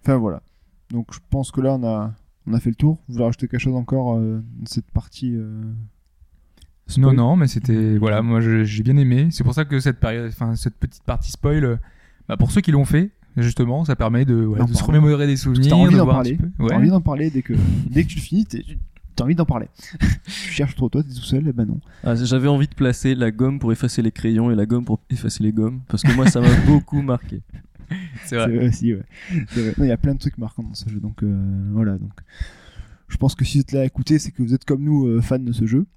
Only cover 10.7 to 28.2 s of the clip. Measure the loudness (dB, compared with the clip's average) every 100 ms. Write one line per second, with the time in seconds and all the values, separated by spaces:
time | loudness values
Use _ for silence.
10.7 | -4 -8 -6 -6 -4 -6 -2 0 2 0
11.7 | -2 -6 _ _ _ -10 0 2 2 4
12.7 | 2 4 2 0 _ _ -2 -2 0 -2
13.7 | 0 -2 0 0 2 2 2 2 2 2
14.7 | 2 4 6 6 4 2 0 0 4 6
15.7 | 8 8 6 6 2 2 -2 -4 -2 0
16.7 | 4 4 4 2 -2 -2 -2 -2 0 2
17.7 | 0 0 0 0 -4 -2 -2 -2 -6 -10
18.7 | -10 -12 -16 -10 -4 0 0 0 -2 -8
19.7 | _ -20 -2 0 0 -6 -12 -10 -4 -4
20.7 | -2 -2 -2 -4 -8 -4 -2 -2 -2 -4
21.7 | -4 -10 -8 -2 -2 0 0 2 2 0
22.7 | 0 0 0 0 0 -2 0 -2 0 -2
23.7 | 0 -2 -2 -2 -2 0 2 2 2 2
24.7 | 0 0 -4 _ -6 -6 -2 -2 0 -2
25.7 | -4 -6 0 2 4 4 6 4 6 6
26.7 | 4 2 -4 -2 -4 -6 -14 -14 -20 -20
27.7 | -20 -12 -12 -12 -16